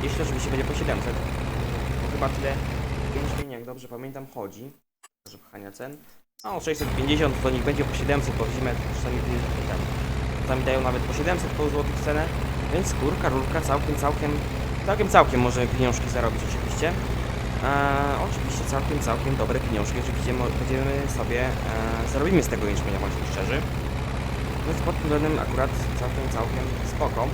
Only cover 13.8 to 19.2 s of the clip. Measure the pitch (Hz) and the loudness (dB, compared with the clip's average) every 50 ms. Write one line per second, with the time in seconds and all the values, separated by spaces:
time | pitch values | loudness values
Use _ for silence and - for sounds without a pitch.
13.8 | - - 151 135 143 143 147 - 151 147 147 147 - - - - - - - - | 2 0 0 2 2 2 2 2 0 0 0 0 -2 -2 -2 -2 -2 -2 -2 -2
14.8 | - - 196 208 214 190 - 190 151 - - 123 123 123 123 127 123 117 - - | 0 0 2 2 2 8 8 8 8 10 6 4 4 4 4 2 2 2 2 4
15.8 | 127 123 117 - - - - 127 117 113 107 123 - - - - - - - - | 4 4 4 2 0 0 0 2 2 2 0 0 -2 -2 -2 -2 -2 -2 0 0
16.8 | 151 165 180 - - - - - - - - - - - - - - 131 139 143 | 2 2 2 0 0 -2 -2 -2 -2 -2 -2 -2 -2 -2 -2 0 0 2 4 4
17.8 | 143 139 139 139 143 143 139 123 160 196 - - - - - - - - 139 135 | 4 4 4 2 2 2 2 0 0 0 0 0 -2 -2 -2 -2 -2 0 0 0
18.8 | 131 - 151 143 127 120 113 113 | 0 0 0 0 2 2 0 0